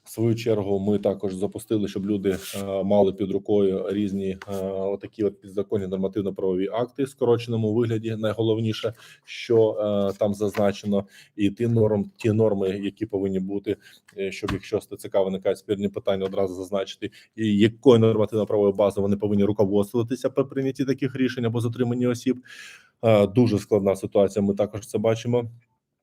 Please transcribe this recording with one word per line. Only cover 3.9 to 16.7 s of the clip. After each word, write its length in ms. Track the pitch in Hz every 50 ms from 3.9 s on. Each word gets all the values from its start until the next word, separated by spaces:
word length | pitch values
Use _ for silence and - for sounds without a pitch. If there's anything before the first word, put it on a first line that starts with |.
різні, 480 | 98 104 104 98 95 98 95 95 92 95 - -
е, 80 | 101 98 95
отакі 580 | 98 98 95 98 98 101 98 - - _ - 107
от 160 | 98 101 -
підзаконні 460 | - 101 92 101 98 - 117 104 95
нормативно-правові 840 | 92 95 95 95 95 95 110 98 95 95 95 98 95 92 92 95 98 101
акти 320 | 113 123 120 _ - 139
в 40 | 131
скороченому 680 | - - 127 117 120 113 113 117 117 113 110 107 107
вигляді, 420 | 117 120 113 117 107 110 113 113
найголовніше, 760 | 107 110 107 104 - 113 110 107 110 113 110 107 - - 113 117 - - - - _ _
що, 460 | - - - - - 117 113 113 107
е, 480 | 107 - 104 104 104 101 101 98 95 -
там 160 | 110 104 101
зазначено, 720 | 98 107 101 98 - 104 101 98 - - 104 101 101 98 - - - - _ _
і 140 | - 104 101
ті 160 | 101 - 117
норм-, 440 | 117 117 113 110 107 107 101 98 101 -
ті 160 | - - 113 104
норми, 380 | 107 110 107 101 98 98 95
які 360 | 101 104 101 98 95 - 110
повинні 340 | 107 - 98 95 98 95 95
бути, 360 | 95 95 101 101 98 107 98 - - - - _ _ _ - 101
е, 140 | 98 95 92
щоб, 180 | - - 101 -
якщо 280 | 92 - - 110 101
з 60 | -
Т 100 | - 101
Ц 120 | - - 107
К 140 | - 101 95
виникають 360 | 95 95 95 190 104 95 -
спірні 300 | - - 107 98 101 98
питання, 360 | 98 107 - - 98 95 95
одразу 300 | 95 95 98 98 92 90
зазначити, 560 | 90 95 90